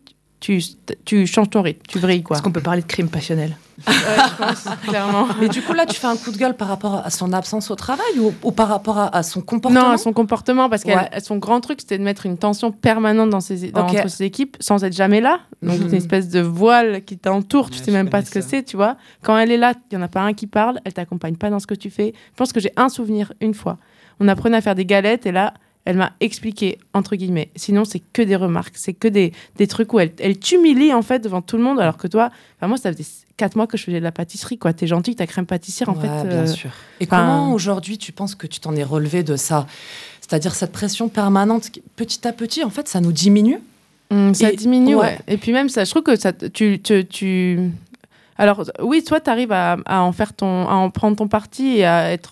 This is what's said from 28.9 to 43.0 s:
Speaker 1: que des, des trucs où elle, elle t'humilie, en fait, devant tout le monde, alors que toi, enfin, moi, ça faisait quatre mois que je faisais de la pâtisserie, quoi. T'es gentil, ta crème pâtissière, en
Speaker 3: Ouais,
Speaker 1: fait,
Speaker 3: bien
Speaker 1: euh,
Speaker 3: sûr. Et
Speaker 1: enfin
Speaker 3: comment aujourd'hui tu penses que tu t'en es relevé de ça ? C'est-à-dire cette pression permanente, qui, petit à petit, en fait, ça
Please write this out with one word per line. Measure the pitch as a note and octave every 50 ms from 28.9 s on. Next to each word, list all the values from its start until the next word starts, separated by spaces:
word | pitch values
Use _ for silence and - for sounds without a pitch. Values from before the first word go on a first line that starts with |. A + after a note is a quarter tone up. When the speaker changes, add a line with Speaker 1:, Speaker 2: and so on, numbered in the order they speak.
| F3+
Speaker 1:
que | - -
des, | A3+ G3+ G3+ F#3 E3 E3+ - - - _
des | - G#3 G3
trucs | - - A3+ A#3 -
où | A3
elle, | F3 D#3+ - -
elle | - G3 G3
t'humilie, | F#3+ - - F4+ F4+ E4+ D#4+ C#4 B3 C#4+ D#4 C4+
en | A#3 A3
fait, | - B3+ B3+
devant | A3 G#3+ F#3 F3+ F3
tout | - -
le | A3+ A#3+
monde, | B3+ C#4 B3+
alors | G3 D#3+ D#3
que | - - F3+
toi, | E3 G#3+ A#3 A#3+ - - - _ _ _
enfin, | -
moi, | F#3 A#3+
ça | B3+ - G3 D#3+
faisait | D#3 D#3 - - - - _ _
quatre | - G#3+ F#3+ -
mois | A3 A3+ A3+
que | -
je | G#3+ -
faisais | - F3 E3+
de | E3+
la | E3+
pâtisserie, | E3 - F3 E3 - G3 - - B3+ A#3
quoi. | - - -
T'es | - F3+ D#3+
gentil, | E3+ E3+ F3 B3+ A#3+
ta | - F#3 D#3+
crème | - - F3+
pâtissière, | E3+ F#3 F3 - - F#3 - B3 A3
en | F3
Speaker 3:
Ouais, | D#3
Speaker 1:
fait, | D#3 G#3+ D3+ D3+ D3 F#3+
Speaker 3:
bien | F3+ E3
Speaker 1:
euh, | D#3+
Speaker 3:
sûr. | D#3+ D#3+ - - C#3 - - - - - -
Et | F3+
Speaker 1:
enfin | E3+ F#3 F3+
Speaker 3:
comment | E3+ - - C4+ C#4 C4+ B3
aujourd'hui | G#3+ E3+ G3+ G3+ F#3 D#3+ F3+ G#3+ G#3
tu | - -
penses | - - G3 G3 G3+
que | G3 - D3+
tu | - -
t'en | - D#3+ D#3
es | D3 C#3+
relevé | C3+ D3 D3+ D3+ D3 D3+ F3+ F3
de | D3 D3
ça ? | C#3 - - D#3+ D3 C3+ C#3+ - - - - - - - - - - -
C'est-à-dire | - E3 D#3 D3+ F#3 -
cette | - G3+ E3 -
pression | - G#3+ G3+ - - A3+ A3+
permanente, | - A3 G3+ G3 G3 G3 G3+ G#3+ A3+ A#3 A3 -
qui, | - - - - -
petit | - A3+ A3+ - - -
à | A#3+ A3+
petit, | - A3+ A3+ - D#4 D#4+
en | A3
fait, | G3 C#4+ D4 -
ça | - F#3